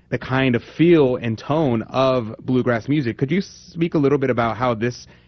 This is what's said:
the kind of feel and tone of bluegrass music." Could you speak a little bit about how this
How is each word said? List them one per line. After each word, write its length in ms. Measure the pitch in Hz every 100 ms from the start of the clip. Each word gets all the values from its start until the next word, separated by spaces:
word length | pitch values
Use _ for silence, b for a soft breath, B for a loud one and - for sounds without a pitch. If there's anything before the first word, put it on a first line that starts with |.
| b
the 100 | 127
kind 360 | - 131 135
of 80 | 117
feel 540 | - - 165 165 131 127
and 200 | 117 110
tone 460 | - 151 147 117
of 520 | - 131 131 127 110 -
bluegrass 480 | - 127 120 117 110
music." 300 | 151 117 107
Could 120 | 135
you 120 | 180
speak 500 | - - - 165 170
a 60 | 165
little 200 | 139 139
bit 120 | 131
about 260 | 117 117 107
how 160 | 127
this 340 | 113 117 120 - b